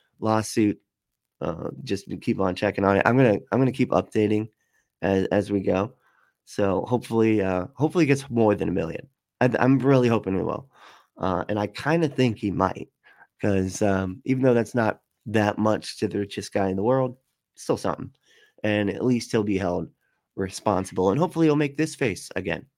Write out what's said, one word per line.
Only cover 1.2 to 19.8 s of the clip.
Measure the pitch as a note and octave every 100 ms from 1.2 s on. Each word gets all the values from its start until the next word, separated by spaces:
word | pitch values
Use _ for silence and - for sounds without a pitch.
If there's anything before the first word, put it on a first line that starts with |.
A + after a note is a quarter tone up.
| _ _
uh, | - E2 - -
just | C3 F#2+ - F#2
keep | - A2+
on | F#2+ F#2
checking | G#2 G2
on | G2 G2
it. | -
I'm | B2
gonna, | B2+ G2+ -
I'm | A2
gonna | C3
keep | B2+ B2
updating | - F#2 A2 G#2 G#2+ A2 _ _ _ _ _
as, | G2 F#2+ F#2+
as | G2+ G2
we | G2+
go. | F#2+ F#2+ G2+ - _ _ _ _ _
So | - G2 F#2 F2+
hopefully, | A#2+ - A2+ A2 G#2+
uh, | F#2+ F#2 F2+ -
hopefully | D3+ F3+ D3+
it |
gets | C#3 -
more | A#2 A2 G2+
than | F2
a |
million. | F2+ E2 D#2 - _ _ _
I, | B2 A2
I'm | B2+ C3+
really | C3 C3+ B2
hoping | A2+ G2+ F#2+
it |
will. | E2+ D2+ - _ - - _ -
Uh, | F#2 F2 -
and | G#2+
I | G#2
kinda | - C#3+ E3+ D#3
think | - B2+ G#2+
he | G2+
might, | E2 F#2 - - _ _ _ - _
'cause, | G#2+ G2 F#2 F#2
um, | G#2 F#2+ F#2+ F#2 -
even | C3
though | C3 A#2
that's | A2
not | B2 A2 - _ _ -
that | G#2+ G#2 -
much | G#2+ G#2 - -
to | G#2
the | G2
richest | G2+ - G2
guy | G#2+ F#2+
in | F#2
the |
world, | G#2+ C3 C3 B2 _ _ _
it's | _
still | - A#2+
something. | F#2+ - - - _ _ _ _
And | G#2+ G#2 G2+
at | F#2+ A#2+
least | A#2+ -
he'll | A#2
be | G#2 F#2+
held | F#2+ F2+